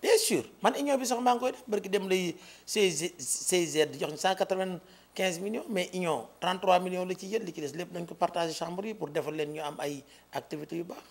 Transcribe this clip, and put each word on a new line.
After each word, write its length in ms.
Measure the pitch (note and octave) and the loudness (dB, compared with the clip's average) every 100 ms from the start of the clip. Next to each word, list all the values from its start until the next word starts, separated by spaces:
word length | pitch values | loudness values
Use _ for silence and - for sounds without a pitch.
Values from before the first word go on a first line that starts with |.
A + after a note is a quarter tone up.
Bien 160 | F#4 A4 | 6 6
sûr. 260 | - F3+ A2+ - | 6 2 0 2
Man 120 | G3 C4 | 2 2
union 220 | C#4+ C4+ | 2 2
bi 80 | B3+ | 2
sax 140 | A#3+ | 2
maa 120 | B3 A#3+ | 4 4
ngi 40 | |
koy 120 | B3+ | 2
def. 120 | - - | -4 -4
Barki 220 | G#3 G3 | -4 0
dem 180 | G3 F#3+ | -2 2
lay 260 | F#3+ F3+ D#3+ - - - | 2 2 -4 -12 -20 -4
C 240 | G#3+ G3 | 2 4
G, 240 | D#3 E3+ - | 4 -4 -6
C 460 | B2+ - - F3+ E3+ | -4 -4 2 2 2
G 180 | D3 D3+ | 4 2
di 120 | C3+ | 2
jox 120 | D#3 | -6
ñu 60 | D3+ | 0
cent 180 | F#3 F#3+ | 0 2
quatre-vingt-quinze 1040 | F#3+ F#3+ F#3+ F3 - - - - F#3+ E3 | 0 0 -2 -4 -10 -20 -20 -2 -2 0
millions, 260 | G3 A3+ D#4+ | -4 -6 -4
mais 200 | G3 F3 | -2 -2
union 340 | F3+ F3 C#3+ A2 - | -2 0 0 -2 -4
trente-trois 400 | E3+ F#3 F#3+ F3+ | -2 0 6 4
millions 260 | F#3 F3+ F3+ | 4 -2 -2
la 80 | F#3 | -4
ci 140 | F#3+ | -4
jël, 140 | A3 | -4
li 100 | G3+ | -4
ci 80 | E3 | -6
des 100 | D3 C#3 | -6 -6
lépp 140 | F3 | -8
nañ 120 | F3 E3+ | -8 -8
ko 80 | E3+ | -2
partager 380 | F3 F3 E3+ | 0 2 -2
chambre 300 | D#3 E3 F3 G#3 | -2 -6 -4 -6
yi 80 | G#3+ | -6
pour 140 | D#3 | -4
defal 260 | D3+ C#3+ D#3 | -2 -2 -2
leen 180 | D3+ | -4
ñu 60 | D3+ | -4
am 140 | D3+ D3+ | -6 -4
ay 240 | D3 C#3+ - - _ | -6 -6 -12 -20 _
activités 440 | C#3+ - D#3 D3+ E3 | -10 -8 -10 -8 -8
yu 60 | |
baax. 160 | E3+ B3+ - | -8 -10 -16